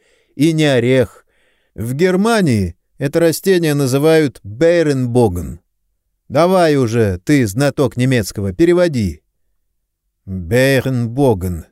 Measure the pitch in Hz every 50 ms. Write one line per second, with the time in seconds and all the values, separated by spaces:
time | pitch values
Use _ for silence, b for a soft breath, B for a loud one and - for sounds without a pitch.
0 | _ _ _ _ _ _ - - 143 165 160 156 156 147 135 120 117 123 131 131
1 | 117 - - - _ _ _ _ _ _ _ _ _ _ - - 107 120 131 143
2 | 180 185 185 185 202 233 233 214 190 147 117 104 95 87 - _ _ _ _ -
3 | 139 139 - 165 170 165 151 - - 196 190 175 165 156 147 143 139 123 127 139
4 | 147 160 160 156 156 135 - - - 98 104 120 165 170 175 170 160 151 139 131
5 | 127 120 117 123 120 101 87 87 80 65 - - _ _ _ _ _ _ _ _
6 | _ _ _ _ _ - 107 143 170 185 190 185 170 156 147 139 127 110 113 120
7 | 110 101 92 87 - - 151 139 120 101 95 123 143 139 - - 135 117 - 123
8 | 127 131 131 120 95 - - 110 98 98 92 - 170 170 175 180 180 175 143 120
9 | 104 85 78 - _ _ _ _ _ _ _ _ _ _ _ _ _ _ _ _
10 | _ _ _ _ - 98 95 92 85 82 113 127 131 135 139 127 - 131 131 120
11 | 120 113 117 139 143 131 110 90 92 92 87 80 - _